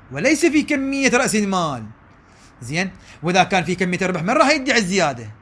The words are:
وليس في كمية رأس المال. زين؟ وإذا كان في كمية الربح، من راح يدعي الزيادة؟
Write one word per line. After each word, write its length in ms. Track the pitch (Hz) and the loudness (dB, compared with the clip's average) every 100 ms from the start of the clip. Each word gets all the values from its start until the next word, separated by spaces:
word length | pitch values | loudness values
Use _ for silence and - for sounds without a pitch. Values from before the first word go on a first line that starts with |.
| - | -12
وليس 340 | 135 240 311 339 | -2 0 2 2
في 160 | 294 | 2
كمية 480 | - 285 269 277 262 | 0 -2 -2 0 2
رأس 260 | 240 233 214 | 2 2 0
المال. 480 | 202 190 160 123 107 - - - - - - - | 0 0 -2 -6 -10 -18 -20 -20 -20 -20 -20 -18
زين؟ 280 | 113 160 190 - - - | -8 -4 -4 -8 -20 -6
وإذا 220 | 160 185 | 0 2
كان 200 | 175 190 | 2 0
في 100 | 165 | 0
كمية 240 | 175 180 180 | -2 -2 0
الربح، 200 | 185 180 | -2 -2
من 80 | 175 | 0
راح 200 | 285 277 | 2 4
يدعي 280 | 311 269 233 | 2 0 0
الزيادة؟ 520 | 180 190 156 123 110 110 | 0 0 0 -2 -12 -18